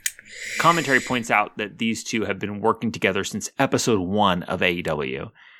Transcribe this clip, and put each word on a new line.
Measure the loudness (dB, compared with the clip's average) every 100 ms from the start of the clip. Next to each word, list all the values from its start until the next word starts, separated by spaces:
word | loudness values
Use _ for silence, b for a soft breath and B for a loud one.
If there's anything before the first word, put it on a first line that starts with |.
| B B B -14 -10 2
Commentary | 4 4 4 2
points | 2 -2 2
out | 2 2 -2
that | -8 -2
these | -2 -2
two | -4 -4
have | -2 -4
been | -4 -2
working | 0 0 -2
together | 0 0 0
since | -2 -6 -10 -2
episode | 0 2 2 2
one | 2 2 4 2
of | -2 0
A | 0
E | 0
W. | -2 -4 -4 -6 -10 -14 b b